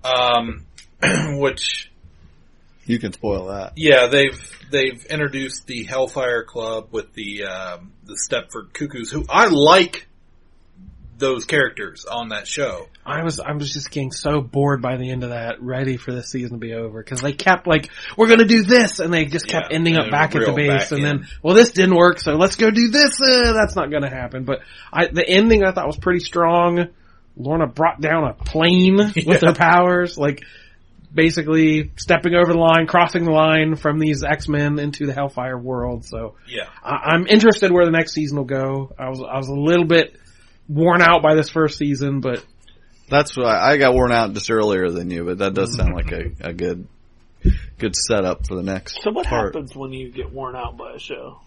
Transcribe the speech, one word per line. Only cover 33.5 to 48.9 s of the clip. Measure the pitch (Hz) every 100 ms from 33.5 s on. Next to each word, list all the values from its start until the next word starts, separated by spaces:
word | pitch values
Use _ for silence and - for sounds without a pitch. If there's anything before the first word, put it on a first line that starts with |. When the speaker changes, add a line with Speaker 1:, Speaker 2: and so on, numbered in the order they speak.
| 160 156 156
Speaker 3:
from | 151 151
these | 156 143
X-Men | 143 151 - 147 147 147
into | 147 143 143
the |
Hellfire | 131 139 131 127 127
world. | 123 127 123 120 -
So | 113 113 - -
Speaker 1:
Yeah. | 113 92 -
Speaker 3:
I, | - 147 147
I'm | 170 185
interested | 214 220 214 190
where | 175
the | 170
next | 165 160
season | - 147 143
will |
go. | 131 135 135 135 135 -
I | 131
was, | 131
I | 131 135
was | 135
a |
little | 143 147 175 165
bit | 165 - - _ _ _ _ -
worn | 147 165 175
out | 170 170
by | 151
this | 156 147
first | 165 151 -
season, | 147 139 143 139
but | 127 120 - _ _ _ _ _ _
Speaker 2:
That's | 143 143 131
why | 120 104
I | 113 143
got | 135
worn | 127 123
out | 117 110
just | 104 -
earlier | 110 107 95 90
than | 87 87
you, | 87
but | 85 90
that | 98
does | 98 - -
sound | 87 87
like | 90
a, | 85 85 - 82
a |
good, | 85 90 90 - _ _ _ _ _ - - - -
good | 110 -
setup | - 107 92 87 -
for |
the | 92
next | 95 95 -